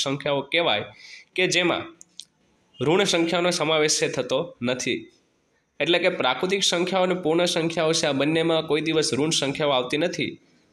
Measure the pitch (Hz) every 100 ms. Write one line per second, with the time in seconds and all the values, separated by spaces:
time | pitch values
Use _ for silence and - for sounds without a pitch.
0 | 143 143 151 143 135 165 165 104 110 -
1 | - - - - 180 156 180 123 - -
2 | - - - _ _ _ _ - 131 180
3 | 196 175 165 175 180 175 151 160 151 -
4 | 151 143 123 131 170 - 120 127 - 110
5 | - _ _ _ _ _ _ - 147 175
6 | 185 175 127 135 185 196 185 175 180 190
7 | 185 180 151 165 175 175 165 165 160 160
8 | 156 135 143 160 165 160 160 151 156 156
9 | 151 120 156 160 139 139 147 131 123 147
10 | 185 170 123 - _ _ _